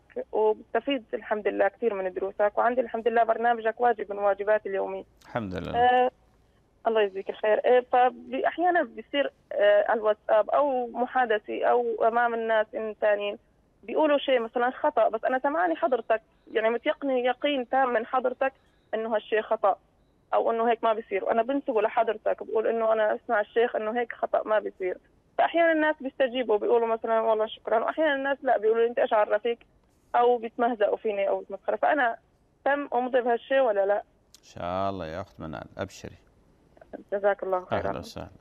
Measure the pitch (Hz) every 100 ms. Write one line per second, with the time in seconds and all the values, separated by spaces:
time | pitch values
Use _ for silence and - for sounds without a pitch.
0 | _ - - 208 214 214 - 226 269 269
1 | 220 233 - 214 202 202 196 - 233 196
2 | 185 185 196 - 208 208 220 247 233 233
3 | 226 226 226 226 233 233 220 214 240 220
4 | 202 202 202 196 202 214 214 190 196 190
5 | - _ - 123 101 85 82 240 247 254
6 | 254 - _ _ _ _ _ _ 226 220
7 | 202 190 196 - 214 214 - 247 247 247
8 | 254 247 247 262 - - 349 349 240 220
9 | - 285 269 - - - 202 208 - 226
10 | 214 208 - 220 214 254 285 254 240 233
11 | 247 262 240 214 - 226 - 247 240 214
12 | 226 233 240 226 226 220 214 - 220 208
13 | 214 208 202 220 _ _ _ _ 202 262
14 | 311 285 - 247 226 247 240 - 302 233
15 | 214 220 240 262 277 320 359 320 330 240
16 | - 220 - _ - 214 220 233 302 302
17 | 277 254 247 247 294 277 233 262 254 233
18 | 240 262 247 254 262 - _ _ _ 220
19 | 226 220 - 220 220 220 202 - _ _
20 | _ _ _ 196 214 226 233 226 226 220
21 | - 196 - 226 226 277 - 220 220 -
22 | 226 220 196 185 - 226 226 226 220 220
23 | 214 233 - 214 214 233 233 226 214 240
24 | 240 - - - 208 214 202 - 185 -
25 | _ _ _ - - 330 330 320 302 311
26 | 269 - 262 247 226 208 214 233 226 226
27 | 226 226 226 220 220 - - 226 277 311
28 | 311 277 269 277 262 214 214 226 233 240
29 | 254 220 214 208 233 233 _ _ _ _
30 | _ 240 240 247 226 - 240 220 208 -
31 | 220 202 196 196 196 196 - 214 - 294
32 | 240 226 _ _ _ _ 269 285 285 240
33 | 254 254 240 233 - 269 254 202 196 202
34 | - _ _ - - - 87 92 98 95
35 | 80 85 95 - 80 62 - - 101 -
36 | - - _ _ _ _ _ - - -
37 | - 202 202 196 190 185 180 107 98 -
38 | - 85 80 -